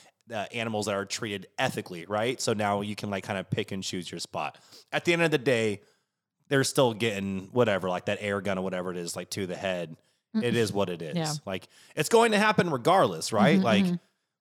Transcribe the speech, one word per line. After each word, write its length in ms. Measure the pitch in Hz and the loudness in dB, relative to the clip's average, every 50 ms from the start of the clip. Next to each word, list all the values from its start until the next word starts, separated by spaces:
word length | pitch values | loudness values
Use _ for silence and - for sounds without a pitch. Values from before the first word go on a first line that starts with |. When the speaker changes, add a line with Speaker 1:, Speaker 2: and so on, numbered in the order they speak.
| - _ _ _ _ - | -20 _ _ _ _ -10
Speaker 1:
uh, 140 | 113 107 98 - - | -8 -8 -6 -6 -6
animals 320 | 120 113 113 110 104 104 | -6 -4 -2 -2 -2 -2
that 80 | 101 101 | -2 -2
are 80 | 98 98 | -2 -4
treated 440 | 98 - - - 110 101 98 95 - _ - | -4 -6 -6 -6 -6 -6 -6 -8 -8 _ -2
ethically, 480 | 131 127 - 120 104 - 90 85 82 90 | -2 -2 -2 -4 -8 -8 -10 -12 -8 -4
right? 320 | 101 107 110 123 135 - | -2 0 0 0 -2 -2
So 140 | - - 117 | -2 -2 0
now 260 | 101 107 101 101 101 | 0 0 0 0 0
you 140 | 101 104 104 | -2 -4 -6
can, 140 | - - 104 | -6 -6 -6
like, 160 | 101 98 92 | -6 -6 -4
kind 120 | - 107 95 | -4 -6 -6
of 120 | 90 - | -6 -4
pick 240 | - - 104 - 104 | -4 -4 -4 -4 -6
and 100 | 95 95 | -8 -8
choose 260 | - - 92 87 - | -6 -6 -8 -8 -8
your 100 | - 87 | -10 -10
spot. 380 | - - - 92 78 71 - - _ _ - - - _ - | -10 -8 -8 -6 -6 -6 -8 -12 _ _ -20 -20 -10 _ -4
At 100 | 151 - | -2 0
the 80 | 175 | 2
end 120 | 170 170 170 | 2 4 4
of 80 | 160 | 2
the 60 | 151 147 | 2 2
day, 440 | 117 143 127 113 113 110 101 95 _ _ _ _ _ _ _ _ _ _ _ _ _ - | 2 2 2 2 2 0 -2 -4 _ _ _ _ _ _ _ _ _ _ _ _ _ 0
they're 160 | 147 135 135 | 2 2 2
still 300 | - - - 139 123 113 | 2 4 4 4 4 4
getting 560 | 101 110 117 104 98 98 98 98 95 92 95 | 2 0 -2 0 -2 -4 -4 -4 -6 -6 -2
whatever, 380 | 107 123 120 110 101 95 87 92 | 2 2 4 4 2 2 0 0
like, 160 | 90 90 - | -2 -2 -2
that 140 | - 101 101 | -4 -4 -2
air 180 | 104 104 101 101 | -2 -2 -2 -2
gun 180 | 95 101 98 92 | -2 -2 -2 -2
or 40 | 92 | -2
whatever 280 | 95 92 90 90 92 | -2 -4 -4 -4 -4
it 60 | 90 87 | -6 -6
is, 180 | 87 85 - | -6 -8 -8
like, 140 | 95 87 - | -10 -10 -8
to 140 | - - 98 | -6 -6 -4
the 100 | 87 90 | -4 -6
head. 420 | 82 95 95 92 90 87 82 80 - _ _ _ _ _ _ - 110 | -4 -4 -4 -2 -4 -4 -8 -10 -16 _ _ _ _ _ _ -6 -2
Speaker 2:
Mm. 60 | 123 | -2
Speaker 1:
It 120 | 120 113 | 0 2
is 160 | 120 113 101 | 2 2 2
what 180 | 98 101 101 87 | 0 0 0 -2
it 120 | 87 82 | -2 -6
is. 160 | 85 78 73 175 | -8 -6 -4 -4
Speaker 2:
Yeah. 160 | 160 156 151 151 - | -2 -4 -4 -6 -6
Speaker 1:
Like, 220 | 98 95 95 - - _ _ - - - - | -8 -8 -8 -8 -12 _ _ -20 -8 -4 -4
it's 100 | 156 - | 0 4
going 240 | - 226 226 233 | 6 6 6 6
to 60 | 214 202 | 4 4
happen 320 | 208 214 214 - 208 175 | 4 4 4 2 2 2
regardless, 640 | 151 127 113 151 175 196 165 113 87 80 82 - - | 0 0 4 4 6 6 6 4 2 -2 -4 0 2
right? 220 | 104 110 135 165 | 4 6 6 6
Speaker 2:
Mm-hmm, 100 | 196 185 | 4 4
Speaker 1:
Like, 180 | 117 110 - 196 | 4 4 4 4
Speaker 2:
mm-hmm. 120 | 180 175 175 - _ _ _ _ _ _ _ | 4 0 -2 -6 _ _ _ _ _ _ _